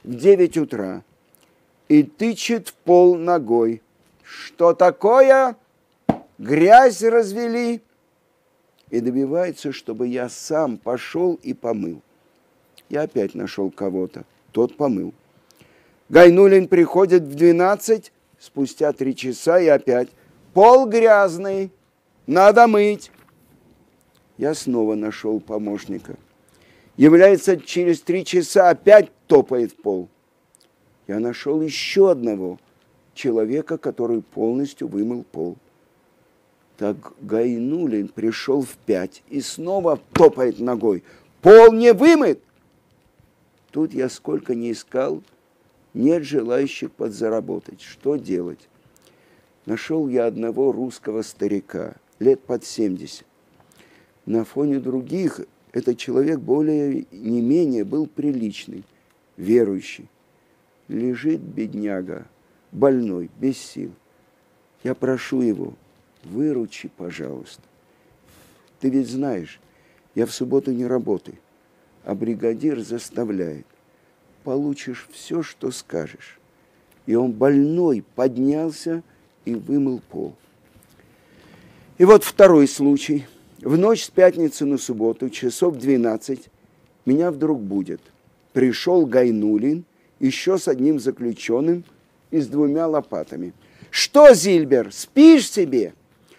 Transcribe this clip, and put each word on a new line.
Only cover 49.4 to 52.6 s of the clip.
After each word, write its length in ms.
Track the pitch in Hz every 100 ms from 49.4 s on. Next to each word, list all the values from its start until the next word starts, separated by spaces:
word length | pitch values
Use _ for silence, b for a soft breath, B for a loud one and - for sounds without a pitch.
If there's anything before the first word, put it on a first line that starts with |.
| b _ -
Нашел 420 | 165 - 160 147
я 180 | 123 117
одного 460 | 110 113 113 135
русского 500 | 110 127 - - 107
старика, 720 | 107 - 101 101 - 90 82 - _ _
лет 220 | 117 131
под 240 | - 123